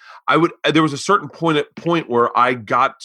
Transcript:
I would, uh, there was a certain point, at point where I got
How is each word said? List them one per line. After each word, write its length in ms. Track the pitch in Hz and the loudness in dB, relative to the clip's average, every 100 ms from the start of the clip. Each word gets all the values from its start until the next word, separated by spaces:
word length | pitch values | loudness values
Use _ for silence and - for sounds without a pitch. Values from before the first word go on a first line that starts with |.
| - - - | -20 -12 -2
I 100 | 147 | 0
would, 140 | 165 - | 0 -2
uh, 80 | 147 | 0
there 120 | 151 | 2
was 100 | 156 | 0
a 40 | 135 | -2
certain 320 | - 202 147 | -2 -2 -2
point, 280 | - 165 151 | -6 -2 -2
at 180 | - - | -4 -6
point 340 | 165 170 117 | -4 -4 0
where 280 | 120 120 113 | 0 0 2
I 160 | 123 | 0
got 460 | 123 104 127 131 - | -2 -2 0 0 -4